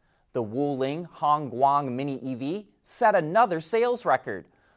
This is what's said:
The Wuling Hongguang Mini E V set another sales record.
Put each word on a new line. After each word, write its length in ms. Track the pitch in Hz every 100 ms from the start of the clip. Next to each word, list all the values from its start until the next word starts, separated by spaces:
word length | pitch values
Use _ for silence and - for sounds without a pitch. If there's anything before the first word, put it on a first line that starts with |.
| _ _ _
The 100 | 131
Wuling 640 | 107 120 143 135 135 151 170
Hongguang 840 | - 151 147 139 117 135 143 139
Mini 260 | 123 143 131
E 160 | 131 123
V 320 | 135 196 208 _
set 320 | - - 226 202
another 440 | 156 208 233 165
sales 460 | - 226 240 247 175
record. 400 | 131 - 95 - _ _